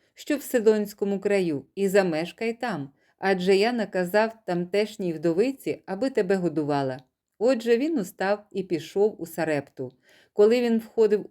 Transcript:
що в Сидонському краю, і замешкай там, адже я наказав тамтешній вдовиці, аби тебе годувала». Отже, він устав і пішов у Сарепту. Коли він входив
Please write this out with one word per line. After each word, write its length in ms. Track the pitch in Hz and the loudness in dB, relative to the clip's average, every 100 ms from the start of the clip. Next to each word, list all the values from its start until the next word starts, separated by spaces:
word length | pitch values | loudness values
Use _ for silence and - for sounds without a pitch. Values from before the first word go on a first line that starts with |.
| _ | _
що 240 | - - 285 | -12 -6 -4
в 40 | |
Сидонському 760 | - 247 214 214 208 - 202 196 | -2 2 4 4 0 -4 -4 -2
краю, 460 | 202 202 175 139 - - | 0 0 0 -2 -6 -4
і 120 | 196 | 0
замешкай 640 | 196 185 156 175 - 226 | 2 2 0 -4 -6 -6
там, 360 | 233 247 165 139 _ _ _ | -4 -4 -6 -8 _ _ _
адже 380 | 190 190 180 190 | -2 0 2 2
я 160 | 220 | 2
наказав 580 | 240 196 185 175 208 220 - - | 0 -2 -2 0 2 0 -2 -4
тамтешній 680 | 175 180 202 214 - 180 | -4 -2 0 -2 -4 -6
вдовиці, 680 | 156 165 165 247 269 - - - | -2 0 2 0 -2 -6 -6 -6
аби 240 | 190 262 | -4 -2
тебе 260 | 262 185 196 | 0 0 0
годувала». 640 | 175 156 143 143 135 131 - _ _ - | 0 -2 0 0 -2 -6 -12 _ _ -2
Отже, 380 | 226 254 233 233 | 0 2 2 2
він 220 | 302 311 | 2 -2
устав 440 | 180 - 190 208 - | -4 -2 -2 -2 -4
і 120 | 196 | -8
пішов 580 | 185 160 151 196 208 208 | -4 -6 -4 0 0 0
у 40 | 165 | -10
Сарепту. 680 | - 160 147 143 - 127 - _ _ _ | -4 -2 -2 -4 -10 -12 -14 _ _ _
Коли 280 | - 214 247 | 2 4 4
він 160 | 240 226 | 2 0
входив 480 | 220 - 214 208 - | -2 0 2 2 -2